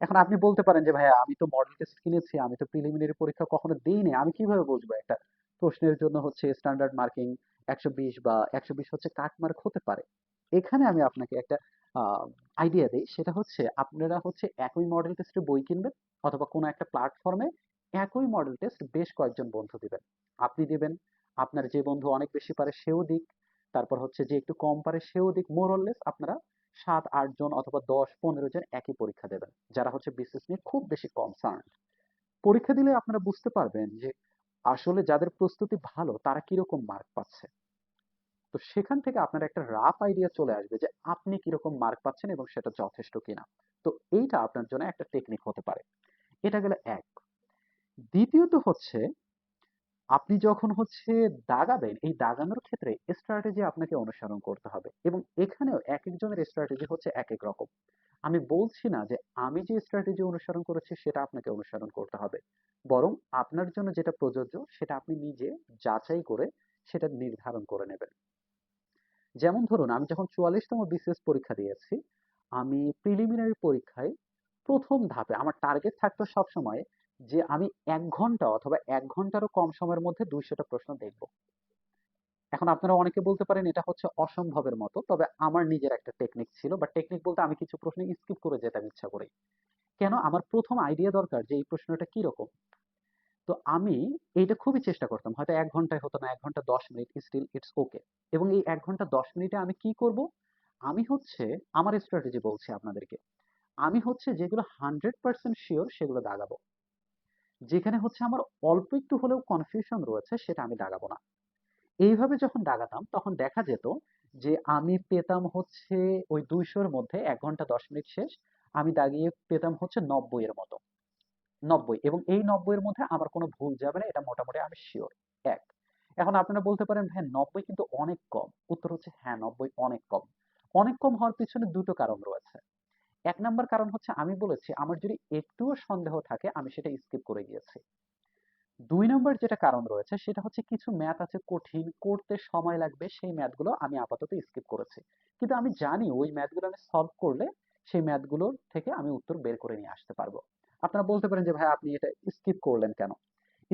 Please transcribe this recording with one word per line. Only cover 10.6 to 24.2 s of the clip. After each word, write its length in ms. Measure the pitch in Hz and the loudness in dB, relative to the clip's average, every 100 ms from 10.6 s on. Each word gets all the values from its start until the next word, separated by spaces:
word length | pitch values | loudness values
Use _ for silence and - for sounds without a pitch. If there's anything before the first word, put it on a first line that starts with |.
| 180 269 254 | 4 4 6
আমি 160 | 165 | 6
আপনাকে 340 | 135 131 123 131 | 4 2 -4 -4
একটা, 200 | - 143 - _ _ | -2 -4 -6 _ _
আহ, 320 | 131 104 101 120 - _ - | -2 0 0 -4 -14 _ 2
আইডিয়া 320 | 165 175 127 | 4 6 4
দিই, 180 | 127 220 | 2 -2
সেটা 260 | - 165 | -4 -4
হচ্ছে 360 | 180 - - 120 - | -2 -4 -2 -2 0
আপনারা 440 | 135 151 160 175 | -2 -2 -2 -2
হচ্ছে 240 | 180 - 185 - | -4 -6 -6 -4
একই 280 | 127 170 | -4 -2
মডেল 300 | 170 170 165 | 0 0 -2
টেস্টের 280 | 180 180 190 | -6 -4 -4
বই 200 | 143 139 | 2 0
কিনবেন 300 | 139 180 240 - _ _ | 2 -2 -2 -8 _ _
অথবা 240 | 147 139 143 | -4 -2 -4
কোনো 200 | 160 151 | -2 -2
একটা 180 | - | -4
প্ল্যাটফর্মে 640 | 156 131 135 - 180 185 302 - _ _ _ | -6 -2 -2 -2 -2 0 -2 -6 _ _ _
একই 340 | 190 196 254 262 | -4 -2 0 0
মডেল 300 | 208 139 127 | 0 0 -4
টেস্ট 280 | 240 - 131 | -8 -8 -6
বেশ 160 | 156 170 - | -4 -2 0
কয়েকজন 340 | 127 120 120 | -2 -2 -6
বন্ধু 280 | 110 107 110 | -6 -8 -12
দিবেন। 220 | 104 - - _ _ - | -10 -10 -12 _ _ -4
আপনি 280 | 123 - 147 | -2 0 -2
দিবেন, 300 | 151 151 170 _ _ _ - | 0 -2 -4 _ _ _ -4
আপনার 320 | 127 147 127 | -2 -2 -2
যে 140 | 143 | -2
বন্ধু 260 | 139 143 139 | 0 -2 0
অনেক 200 | 135 147 | 0 -2
বেশি 180 | 147 - | -6 -6
পারে 200 | 160 143 | -2 -2
সেও 300 | - - 165 | -2 -2 0
দিক, 180 | 165 165 165 _ _ _ _ | 0 -2 -4 _ _ _ _
তারপর 260 | 127 117 123 | -4 -2 -4
হচ্ছে 260 | 135 - | -4 -4